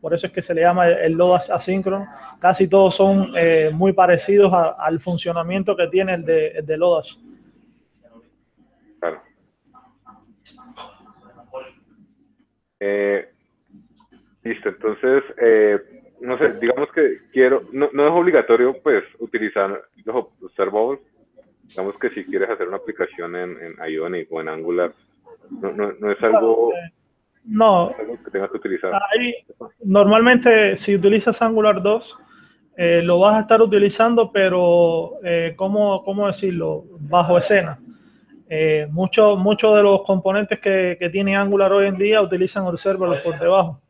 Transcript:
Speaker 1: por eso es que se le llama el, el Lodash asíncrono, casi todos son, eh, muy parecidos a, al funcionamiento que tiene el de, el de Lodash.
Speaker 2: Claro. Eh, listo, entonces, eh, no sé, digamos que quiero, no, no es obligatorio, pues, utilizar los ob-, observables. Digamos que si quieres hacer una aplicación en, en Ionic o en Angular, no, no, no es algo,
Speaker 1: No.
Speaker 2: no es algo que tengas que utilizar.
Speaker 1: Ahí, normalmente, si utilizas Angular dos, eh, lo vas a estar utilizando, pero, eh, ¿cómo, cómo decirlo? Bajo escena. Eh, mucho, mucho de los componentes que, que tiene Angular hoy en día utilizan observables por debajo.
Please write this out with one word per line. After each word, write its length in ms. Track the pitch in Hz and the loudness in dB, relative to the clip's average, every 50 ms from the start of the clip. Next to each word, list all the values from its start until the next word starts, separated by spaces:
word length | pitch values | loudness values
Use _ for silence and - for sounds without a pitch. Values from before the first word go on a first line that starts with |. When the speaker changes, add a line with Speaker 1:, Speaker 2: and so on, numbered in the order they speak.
Speaker 1:
por 120 | - 156 165 | -4 -4 -6
eso 140 | 170 - | -6 -6
es 60 | 175 - | -8 -10
que 80 | 185 | -10
se 120 | 170 - 170 | -8 -4 -2
le 80 | 165 | 2
llama 280 | 165 175 175 180 180 170 | 2 2 4 4 2 2
el, 80 | 175 | 2
el 160 | - 165 165 165 | 2 0 -2 2
Lodash 360 | 165 175 180 180 180 180 - | 2 4 4 4 2 2 -2
asíncrono, 580 | - 170 - - 185 190 185 190 190 196 196 - - - - - - _ | -6 -4 -4 -4 -4 -4 -4 -4 -6 -6 -8 -12 -18 -20 -20 -20 -18 _
casi 280 | - 180 185 - 190 | 2 2 2 2 2
todos 280 | 165 185 196 196 185 185 | 4 6 6 6 4 4
son, 360 | - 196 196 196 196 190 - - | 2 2 4 4 2 0 0 0
eh, 340 | 175 170 165 165 160 156 156 156 | 0 2 4 4 4 2 0 0
muy 200 | 156 185 196 185 | 0 0 0 4
parecidos 580 | 190 185 180 175 170 - - 202 202 202 185 | 4 4 4 4 2 2 2 4 4 4 4
a, 240 | 180 175 170 160 - | 4 2 0 0 -2
al 220 | - 160 156 165 165 | -4 -4 -4 -4 -4
funcionamiento 800 | - 180 175 165 - 175 165 170 170 170 185 196 190 208 196 | -4 -6 -6 -6 -4 -6 -6 -6 -6 -4 -6 -4 -4 -4 -2
que 100 | - 175 | -2 -2
tiene 280 | 160 170 185 190 190 180 | -2 0 -2 -2 -2 -4
el 100 | 170 160 | -6 -2
de, 220 | 156 165 160 156 | 0 0 0 0
el 180 | 156 - 156 151 | -2 -6 -10 -6
de 120 | 147 156 | -6 -4
Lodash. 360 | 156 170 180 170 156 139 - - _ _ - - _ _ _ _ _ _ _ _ _ _ _ _ _ _ _ _ - _ _ _ _ _ _ _ _ _ _ _ _ _ _ _ _ | 0 0 0 0 0 -2 -8 -20 _ _ -20 -20 _ _ _ _ _ _ _ _ _ _ _ _ _ _ _ _ -20 _ _ _ _ _ _ _ _ _ _ _ _ _ _ _ _
Speaker 2:
Claro. 220 | - 85 80 78 _ _ _ _ _ _ _ _ _ _ _ - _ _ _ _ _ - - _ _ _ _ _ _ - - _ - - - - - - _ _ _ _ _ _ _ - _ _ - _ - 523 523 523 _ _ _ _ _ _ _ _ _ _ _ _ _ _ _ _ _ _ _ _ _ _ | -10 -10 -10 -10 _ _ _ _ _ _ _ _ _ _ _ -20 _ _ _ _ _ -20 -20 _ _ _ _ _ _ -20 -20 _ -20 -20 -20 -20 -20 -20 _ _ _ _ _ _ _ -20 _ _ -20 _ -16 -16 -16 -16 _ _ _ _ _ _ _ _ _ _ _ _ _ _ _ _ _ _ _ _ _ _
Eh, 480 | 101 101 101 101 101 101 101 98 - _ _ _ _ _ _ _ _ _ _ - _ _ _ _ _ _ _ _ _ _ _ _ _ | -6 -4 -2 -2 0 0 -2 -2 -4 _ _ _ _ _ _ _ _ _ _ -20 _ _ _ _ _ _ _ _ _ _ _ _ _
listo, 260 | 113 110 - - 104 | -10 -10 -6 -6 -8
entonces, 540 | 95 - - 110 107 - - 127 131 139 135 - - - | -8 -6 -6 -6 -6 -2 0 0 0 0 -2 -4 -6 0
eh, 400 | 120 113 110 110 107 104 104 101 - _ - - _ _ _ _ | 2 4 4 4 4 2 2 0 -4 _ -20 -20 _ _ _ _
no 160 | 123 123 127 120 | -8 -8 -4 -2
sé, 140 | 151 - - | -2 -2 -2
digamos 380 | 104 113 117 127 131 147 - | -2 -2 -2 -2 -2 -4 -4
que 280 | - 170 151 123 - - _ _ | -2 0 0 0 -2 -6 _ _
quiero, 300 | _ 170 190 127 139 127 - - | _ 2 2 4 2 0 -2 -6
no, 180 | 123 135 143 143 - | -4 -4 -4 -4 0
no 140 | 139 147 | 0 0
es 40 | 151 | 2
obligatorio, 640 | 165 175 170 180 156 135 110 - 113 113 123 127 131 - | 2 2 0 4 2 2 4 4 2 2 2 0 -2 -2
pues, 220 | _ 156 127 101 - - _ _ | _ -2 -2 -2 -2 -6 _ _
utilizar 640 | 117 110 - 110 107 104 - 104 98 98 101 - - _ _ _ _ | -14 -8 -6 -6 -6 -4 -2 -4 -4 -4 -4 -10 -14 _ _ _ _
los 120 | 110 113 | -6 -6
ob-, 140 | 127 107 - _ _ | -6 -6 -8 _ _
observables. 580 | - 90 _ - 98 95 98 107 113 123 139 139 _ _ _ _ _ _ _ - _ _ _ _ _ | -20 -20 _ -6 -4 -2 -2 -2 -2 -2 -4 -10 _ _ _ _ _ _ _ -20 _ _ _ _ _
Digamos 280 | _ - 95 95 98 101 - | _ -12 -10 -10 -10 -8 -6
que 100 | - 117 | -8 -8
si 160 | - 107 92 | -8 -8 -12
quieres 240 | 92 95 95 98 104 | -8 -4 -4 -4 -4
hacer 180 | 110 - 90 | -4 -8 -8
una 100 | 87 98 | -8 -8
aplicación 580 | 95 98 - - - 90 - - - 87 85 87 | -10 -12 -12 -8 -8 -8 -8 -8 -14 -14 -12 -10
en, 160 | 90 90 90 | -10 -10 -10
en 400 | 85 - 82 85 80 - 82 80 | -12 -16 -18 -20 -18 -14 -12 -10
Ionic 400 | 78 78 80 87 92 87 78 _ | -8 -8 -8 -8 -8 -10 -10 _
o 100 | 82 80 | -12 -10
en 80 | 78 78 | -10 -10
Angular, 420 | 78 80 80 85 87 87 87 85 - _ _ _ _ _ _ - - _ _ - | -10 -10 -8 -6 -4 -2 -4 -4 -6 _ _ _ _ _ _ -20 -20 _ _ -20
no, 200 | - - - 98 - | -16 -12 -10 -10 -8
no, 180 | 101 104 101 - - | -6 -8 -8 -8 -8
no 120 | 104 104 | -6 -6
es 120 | 101 - 120 | -6 -2 0
algo, 480 | 113 110 110 113 113 113 113 117 120 - 175 170 165 _ _ _ _ _ _ _ _ _ _ _ | 2 2 2 2 2 2 2 0 -2 -2 -6 -10 -16 _ _ _ _ _ _ _ _ _ _ _
Speaker 1:
No. 400 | 226 214 208 226 220 196 175 170 | -6 0 2 4 4 4 4 0
Speaker 2:
no 60 | - | -2
es 80 | - - | -6 -10
algo 140 | 110 110 - - _ | -10 -12 -12 -14 _
que 80 | - | -8
tengas 180 | - 196 196 - | -6 -6 -6 -6
que 80 | - | -8
utilizar. 360 | - - - - - - 185 185 | -8 -6 -6 -6 -4 -4 -4 -4
Speaker 1:
Ahí, 420 | 196 202 196 208 226 247 240 240 - _ _ - _ 233 - _ _ 240 | -4 -4 -4 -4 -4 -4 -6 -8 -10 _ _ -20 _ -20 -20 _ _ -4
normalmente, 920 | 196 190 208 202 202 208 220 233 247 254 240 240 247 226 220 214 196 190 | 0 2 4 4 4 4 4 4 4 4 4 4 4 4 6 4 2 0
si 200 | - - - 202 | -2 -2 -2 -2
utilizas 440 | 196 170 196 208 220 - 240 220 - | 2 2 2 2 2 0 -2 -2 -2
Angular 400 | 233 226 226 220 214 214 208 185 180 | -2 -2 0 0 2 2 0 0 0
dos, 340 | 202 214 233 - - - - _ _ _ _ _ _ _ _ _ _ _ | -2 -2 -2 -4 -10 -20 -20 _ _ _ _ _ _ _ _ _ _ _
eh, 260 | - 175 170 170 170 170 | -2 0 2 2 2 2
lo 160 | 170 175 175 | 2 2 4
vas 160 | 190 208 214 | 4 4 4
a 60 | 220 | 2
estar 200 | 208 214 226 220 | 2 2 4 4
utilizando, 720 | 226 220 202 202 202 202 202 - 226 233 240 233 220 202 | 4 4 4 2 2 2 2 0 0 2 2 2 0 0
pero, 880 | - 202 190 185 180 180 180 175 175 175 170 165 165 165 165 170 - 285 208 | 0 0 0 2 2 2 2 4 4 4 4 2 0 -2 -6 -8 -12 -10 -6
eh, 300 | 175 170 170 165 165 165 | -4 -2 -2 -2 -4 -6
¿cómo, 460 | - 190 196 202 208 208 202 196 190 190 | -6 -6 -2 0 0 0 0 -2 -2 -4
cómo 220 | 196 196 202 208 | -6 -4 -4 -4
decirlo? 580 | 202 190 - 208 190 180 170 160 160 156 151 - - - - | -4 -4 -4 -4 -4 -4 -4 -4 -4 -6 -6 -10 -14 -18 -18
Bajo 380 | 151 147 175 175 170 160 175 | -8 0 0 0 2 4 2
escena. 420 | 175 170 - 214 196 175 160 143 - - - - _ _ _ _ _ _ _ - _ _ _ | 2 2 2 0 0 0 -2 -10 -14 -18 -20 -20 _ _ _ _ _ _ _ -20 _ _ _
Eh, 380 | 165 156 160 156 151 151 151 151 | -4 -2 0 0 0 0 -2 -4
mucho, 460 | 151 170 190 185 - - 214 208 208 | -4 -4 -4 -2 2 4 4 4 4
mucho 400 | 190 185 202 214 208 - 214 214 | 2 0 0 0 2 4 4 6
de 80 | 208 202 | 6 6
los 200 | 202 196 196 196 | 6 4 2 2
componentes 560 | - 196 190 - 190 190 208 214 202 214 - | -2 -4 -2 0 -2 -2 -2 -2 -4 -6 -4
que, 380 | - 202 196 190 185 180 175 175 | -2 0 0 0 0 -2 -4 -4
que 100 | 180 175 | -6 -6
tiene 260 | 160 196 196 196 196 | -4 -4 -2 -2 -2
Angular 360 | 196 202 196 202 196 196 190 | -2 0 0 0 2 2 2
hoy 160 | 190 202 196 | 2 2 2
en 100 | 202 190 | 0 0
día 240 | 185 196 208 214 220 | -2 0 0 2 2
utilizan 440 | 202 175 185 180 185 190 - 202 190 | 2 0 0 -2 -2 -4 -4 -6 -6
observables 560 | 180 170 165 - 196 196 190 185 175 185 180 | -6 -6 -4 -4 -4 -2 -2 -2 -2 -2 -2
por 160 | - 170 160 | -4 -6 -6
debajo. 420 | 147 170 170 185 196 180 165 147 - _ | -2 0 2 2 2 2 0 -4 -14 _